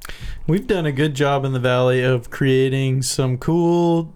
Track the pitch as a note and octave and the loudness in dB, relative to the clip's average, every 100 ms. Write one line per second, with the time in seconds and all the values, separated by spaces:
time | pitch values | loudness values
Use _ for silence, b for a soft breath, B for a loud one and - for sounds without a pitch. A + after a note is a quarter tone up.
0 | B B B B - F3+ - G3 D#3 C3 | B B B B -2 -2 0 -2 0 0
1 | D#3 C3+ C#3+ C#3 C3+ C3 B2+ B2 B2+ B2+ | -2 0 0 0 0 0 0 2 2 2
2 | B2+ B2+ A#2 - C#3 C3 C3 C3+ C3+ C3 | 2 0 -2 -2 2 4 2 0 0 -2
3 | B2+ - C3+ B2+ - E3+ E3+ F3 E3+ E3+ | -2 -2 -2 -2 0 0 2 2 2 0
4 | E3 | -2